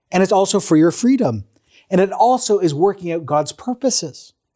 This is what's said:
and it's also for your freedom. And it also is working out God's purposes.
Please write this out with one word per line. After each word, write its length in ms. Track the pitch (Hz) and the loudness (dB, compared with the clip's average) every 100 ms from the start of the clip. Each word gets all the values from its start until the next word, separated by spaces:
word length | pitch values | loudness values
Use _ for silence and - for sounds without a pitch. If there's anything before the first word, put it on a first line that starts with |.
| - | -4
and 100 | 180 | 0
it's 100 | 190 | 2
also 280 | 196 196 202 | 2 2 0
for 160 | - 160 | 2 2
your 140 | 165 | 2
freedom. 560 | 160 233 262 156 110 101 _ _ _ - | 2 0 2 0 -4 -8 _ _ _ -4
And 140 | 185 | 0
it 100 | 190 | 0
also 460 | 190 226 254 240 202 | 2 2 2 0 0
is 160 | 180 | 0
working 380 | 143 190 196 175 | 0 -2 -2 -6
out 120 | 170 | -8
God's 280 | 147 147 147 | -2 -2 -2
purposes. 800 | - - 240 269 - 160 - - _ _ | -6 -10 -4 -2 -4 -6 -12 -20 _ _